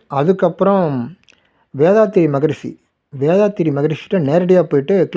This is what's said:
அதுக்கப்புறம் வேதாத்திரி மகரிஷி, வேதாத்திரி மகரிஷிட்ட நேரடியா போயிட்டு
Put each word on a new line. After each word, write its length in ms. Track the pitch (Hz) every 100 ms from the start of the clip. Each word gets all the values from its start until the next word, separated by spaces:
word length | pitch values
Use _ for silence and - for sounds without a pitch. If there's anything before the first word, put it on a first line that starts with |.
| _
அதுக்கப்புறம் 1080 | 139 156 185 180 165 185 196 165 131 120 170 _ _ _ _ _ 131
வேதாத்திரி 520 | 160 214 214 196 160
மகரிஷி, 560 | 139 156 135 - - _ _ _ 135
வேதாத்திரி 520 | 143 185 208 202 160
மகரிஷிட்ட 440 | 139 151 151 -
நேரடியா 480 | 196 139 165 180 180
போயிட்டு 460 | 160 143 143 196 147